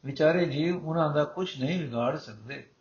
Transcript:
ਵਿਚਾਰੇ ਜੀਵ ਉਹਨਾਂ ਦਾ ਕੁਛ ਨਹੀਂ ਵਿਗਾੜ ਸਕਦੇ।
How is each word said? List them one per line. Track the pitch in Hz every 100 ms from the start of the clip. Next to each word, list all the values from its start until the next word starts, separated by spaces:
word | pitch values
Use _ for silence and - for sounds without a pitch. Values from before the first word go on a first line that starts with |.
ਵਿਚਾਰੇ | 135 135 156 175 170
ਜੀਵ | 139 165 180 151
ਉਹਨਾਂ | 165 156
ਦਾ | 147
ਕੁਛ | 147 175 185 139
ਨਹੀਂ | 131 180
ਵਿਗਾੜ | 147 117 120 120
ਸਕਦੇ। | - 107 107 139 - _